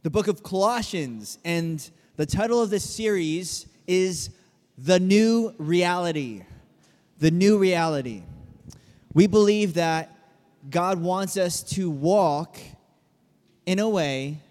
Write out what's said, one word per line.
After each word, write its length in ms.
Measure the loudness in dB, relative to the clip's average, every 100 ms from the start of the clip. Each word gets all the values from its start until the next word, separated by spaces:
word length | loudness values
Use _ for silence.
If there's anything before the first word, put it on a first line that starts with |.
The 80 | -2
book 180 | -2 -2
of 140 | -4
Colossians, 960 | -4 0 0 0 -4 -6 -6 -8 -14 -12
and 480 | -4 -4 -2 -6 -10 _ _ -8
the 100 | -4
title 340 | -2 0 2
of 80 | 2
this 160 | -2
series 800 | -4 -4 -2 0 -2 -4 -6 -10 -14 _ -2
is 420 | 0 0 -4 -10 -14 _ _ _ -10
The 240 | 2 2
New 540 | 6 4 6 2 0 -6
Reality. 880 | -2 2 2 0 -2 -4 -6 -10 -16 -20 _ _ _ _ _ _
The 120 | 2
New 260 | 4 4 6
Reality. 680 | 4 2 0 -2 -6 -10 -14 -20 -20 -20 -20 -20 _ _ _
We 120 | 4 6
believe 460 | 6 4 4 0
that 420 | 0 0 -2 -6 -18 _ _ _ _ -6
God 320 | -2 -2 -2
wants 380 | -2 -2 -4 -2
us 240 | -2 -4 -6
to 180 | -4 -4
walk 680 | -2 2 4 2 0 -6 -14 -20 -20 _ _ _ _ _ _ _ _
in 140 | -4 -2
a 100 | 0
way 540 | 0 -2 -4 -6 -10 _